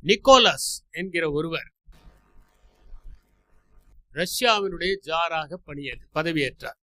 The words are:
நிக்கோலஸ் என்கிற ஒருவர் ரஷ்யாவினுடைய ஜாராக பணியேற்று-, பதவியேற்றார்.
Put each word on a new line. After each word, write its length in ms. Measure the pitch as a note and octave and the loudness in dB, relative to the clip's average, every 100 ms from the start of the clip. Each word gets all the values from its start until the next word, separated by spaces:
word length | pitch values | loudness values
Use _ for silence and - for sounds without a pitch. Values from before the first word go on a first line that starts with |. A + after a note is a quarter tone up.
நிக்கோலஸ் 640 | D3 A#3 - C4 A3 C#3 - - _ | 2 2 8 8 8 2 -4 -8 _
என்கிற 420 | D#3+ F#3+ E3+ E3 | -10 -6 -2 -2
ஒருவர் 360 | D3 D#3+ D#3+ - _ - - - _ _ - _ _ _ _ - - - - _ _ _ _ _ - _ - _ | -2 -4 -6 -10 _ -20 -20 -20 _ _ -20 _ _ _ _ -18 -16 -16 -18 _ _ _ _ _ -20 _ -20 _
ரஷ்யாவினுடைய 840 | C#3+ F3+ - B3 G#3+ G3 F3 F3 G3 | -6 -4 0 2 2 0 -4 -4 -4
ஜாராக 640 | - D#3+ E3+ D#3+ D3+ F3 - | -4 -4 -2 -4 -6 -12 -14
பணியேற்று-, 420 | C#3+ C#3 A#2+ - | -12 -10 -12 -8
பதவியேற்றார். 640 | - D#3+ D#3+ C3+ - A#2+ - | -4 -2 -2 -4 -6 -16 -16